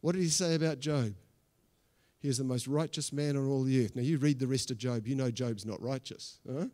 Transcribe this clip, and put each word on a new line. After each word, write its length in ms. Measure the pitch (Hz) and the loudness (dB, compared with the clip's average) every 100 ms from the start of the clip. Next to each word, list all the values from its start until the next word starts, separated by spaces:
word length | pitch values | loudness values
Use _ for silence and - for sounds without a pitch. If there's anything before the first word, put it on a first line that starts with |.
What 120 | 156 | 0
did 100 | 180 | 2
he 60 | 170 | 2
say 260 | 156 175 | 2 2
about 260 | 165 160 139 | 2 2 0
Job? 340 | 147 147 113 98 _ _ _ _ _ _ _ _ _ _ | 0 2 0 -2 _ _ _ _ _ _ _ _ _ _
"He 100 | 143 | -2
is 100 | 127 | 0
the 60 | |
most 220 | 131 123 120 | 0 -2 0
righteous 460 | 143 160 - 147 | 0 0 -4 -4
man 240 | 143 147 139 | -2 0 2
on 100 | 135 | 2
all 160 | 135 | 2
the 220 | 131 131 | 4 4
earth." 100 | 113 | 4
Now, 80 | 123 | 0
you 160 | 123 160 | 0 4
read 220 | 147 135 | 4 2
the 80 | 131 | 2
rest 240 | 131 - | 0 -2
of 60 | 120 | -4
Job, 280 | 127 120 107 | -2 -2 -2
you 80 | |
know 160 | 135 131 | 0 0
Job's 340 | 110 123 110 | 0 -2 -4
not 160 | 104 101 | -6 -6
righteous, 600 | 113 135 - - - - - | -4 -4 -6 -14 -16 -16 -8
huh? 160 | 131 220 | -6 -6